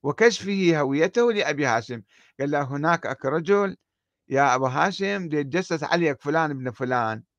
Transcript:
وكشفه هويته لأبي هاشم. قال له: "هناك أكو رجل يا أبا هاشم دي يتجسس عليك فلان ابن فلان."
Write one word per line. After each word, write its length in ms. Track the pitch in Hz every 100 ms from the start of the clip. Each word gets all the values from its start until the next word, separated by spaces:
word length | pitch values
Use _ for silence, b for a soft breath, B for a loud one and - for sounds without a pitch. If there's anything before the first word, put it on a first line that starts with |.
وكشفه 760 | 135 143 233 - 190 196 180 160
هويته 520 | 139 139 175 233 240
لأبي 320 | 208 143 147 143
هاشم. 360 | 113 110 120 - b b b
قال 120 | 139
له: 100 | 147
"هناك 420 | 135 143 156 170 -
أكو 220 | 135 135
رجل 500 | 156 165 202 196 185 _ _ _ _ _
يا 260 | 135 139 127
أبا 120 | 131
هاشم 640 | 131 175 190 196 202 175
دي 80 | 147
يتجسس 460 | 143 165 185 165
عليك 380 | 147 175 165 135
فلان 300 | 143 160 151
ابن 200 | 139 127
فلان." 520 | 113 127 127 113 110 -